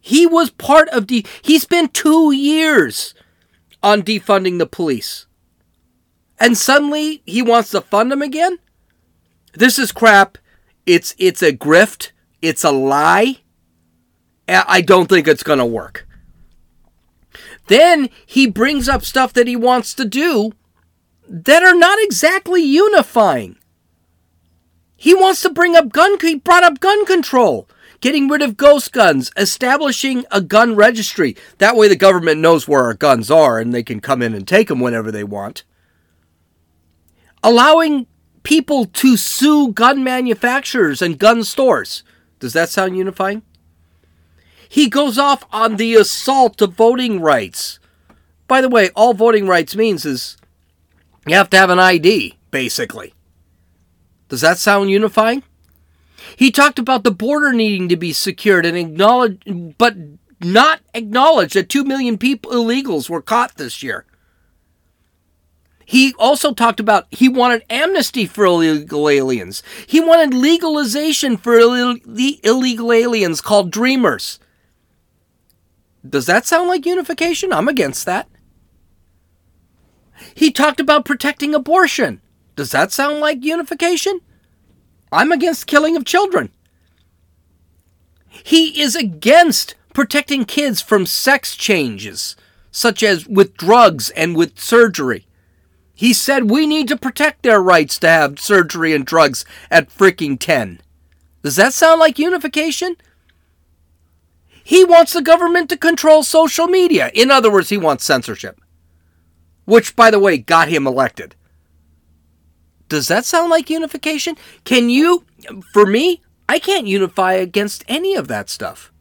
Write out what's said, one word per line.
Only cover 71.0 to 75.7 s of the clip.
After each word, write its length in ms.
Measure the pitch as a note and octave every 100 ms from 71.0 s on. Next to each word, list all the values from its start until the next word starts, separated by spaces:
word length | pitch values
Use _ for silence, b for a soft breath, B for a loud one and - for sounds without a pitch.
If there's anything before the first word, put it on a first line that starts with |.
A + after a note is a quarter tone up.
| D#4 D4 C#4 A#3
for 160 | A#3
Ill-, 420 | A#3 A#3 B3 B3 B3
the 340 | - A3 C4 D4
illegal 480 | - B3+ B3+ A3+ A#3
aliens 480 | A#3 A#3+ A#3 F#3 D#3
called 300 | - G#3 F#3
dreamers. 680 | G#3 B3 C4+ A3 A2 - - _ _ _ _ _ _ _ _ _ _ _ _ _